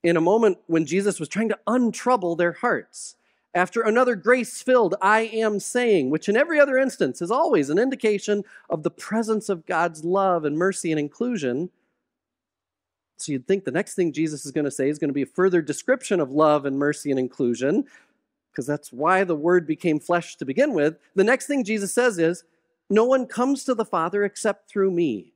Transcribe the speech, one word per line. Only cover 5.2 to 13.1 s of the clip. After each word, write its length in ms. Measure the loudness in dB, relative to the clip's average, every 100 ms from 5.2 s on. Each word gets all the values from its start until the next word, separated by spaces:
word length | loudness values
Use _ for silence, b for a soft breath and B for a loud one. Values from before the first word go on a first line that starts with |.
am" 360 | 2 -2 -2 -2
saying, 520 | -4 -2 2 2 2
which 180 | -2 0
in 80 | 0
every 240 | 2 4
other 160 | 4 4
instance 460 | 0 0 -4 -2
is 80 | -2
always 400 | 0 2 2 2
an 80 | 0
indication 680 | 0 0 0 -2 -2 -4 -4 B B
of 140 | -4
the 80 | -4
presence 580 | -8 -6 -4 -2 -2 -2
of 160 | -6
God's 400 | -2 -2 -2 -2
love 400 | -2 0 2 2
and 140 | 0 0
mercy 340 | 0 -2 -2
and 80 | -2
inclusion. 680 | -4 _ -4 -2 -2 -4 -6 _ _ _ _ _ _ _ _ _ _ _ _ _ _